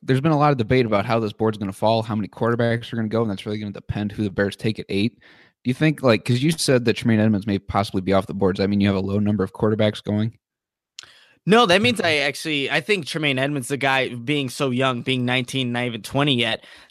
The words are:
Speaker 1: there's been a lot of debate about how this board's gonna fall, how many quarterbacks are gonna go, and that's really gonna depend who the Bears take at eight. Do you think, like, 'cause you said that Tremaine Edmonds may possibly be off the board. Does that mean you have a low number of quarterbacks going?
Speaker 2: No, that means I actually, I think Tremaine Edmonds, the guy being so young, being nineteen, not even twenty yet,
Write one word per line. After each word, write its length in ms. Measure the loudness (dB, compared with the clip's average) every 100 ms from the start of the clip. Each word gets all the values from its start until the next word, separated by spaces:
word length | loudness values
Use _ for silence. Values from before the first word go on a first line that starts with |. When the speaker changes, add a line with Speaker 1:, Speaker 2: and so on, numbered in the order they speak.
Speaker 1:
there's 200 | -2 0
been 100 | 2
a 60 | 4
lot 140 | 4
of 60 | 2
debate 280 | 2 2 4
about 200 | 0 0
how 140 | 0
this 140 | -2
board's 240 | 0 -2 -2
gonna 160 | -6
fall, 300 | -2 2 2
how 120 | 0 -4
many 120 | -6
quarterbacks 640 | -2 -2 0 0 -2 -4
are 40 | -6
gonna 140 | -2
go, 120 | 0
and 80 | 0
that's 160 | -4 -6
really 120 | -8
gonna 140 | -8
depend 400 | -10 -8 -6 -4
who 120 | -2
the 80 | -2
Bears 240 | 0 -2 0
take 240 | -4 -4
at 60 | -4
eight. 300 | 0 0 -4 -16 -20 _ _
Do 60 | -4
you 40 |
think, 280 | 0 0 2
like, 240 | 2 2 2
'cause 160 | 0
you 100 | 0
said 340 | 0 2 2 2
that 80 |
Tremaine 260 | 0 2 4
Edmonds 260 | 4 2 0
may 140 | -4
possibly 420 | -2 -2 -2 -2
be 120 | 2
off 140 | 2 0
the 60 |
board. 220 | 0 0 0
Does 80 |
that 60 | 0
mean 120 | 2
you 60 | 2
have 80 | 2
a 60 |
low 180 | 0 -2
number 240 | 0 0
of 100 | -4
quarterbacks 500 | -2 0 2 0 0
going? 340 | -4 -2 -2 -6 _ _ _ _ _ -20 -20 _ _ _ 4
Speaker 2:
No, 180 | 4 6
that 160 | 4
means 180 | 4 2
I 180 | 0 0
actually, 520 | -2 -4 -4 -2 0
I 120 | -2
think 260 | 0 -2 -2
Tremaine 320 | -2 0 0
Edmonds, 280 | 0 -2 -4
the 80 | -2
guy 380 | 0 0 0
being 340 | -6 -4 -2 -4
so 220 | -2 -2
young, 320 | 0 0 -2
being 240 | -2 -2 0
nineteen, 460 | -2 -2 -4 -4
not 140 | -4 -4
even 180 | -8
twenty 320 | -4 0 2 2
yet, 300 | 0 -4 -10 -20 -12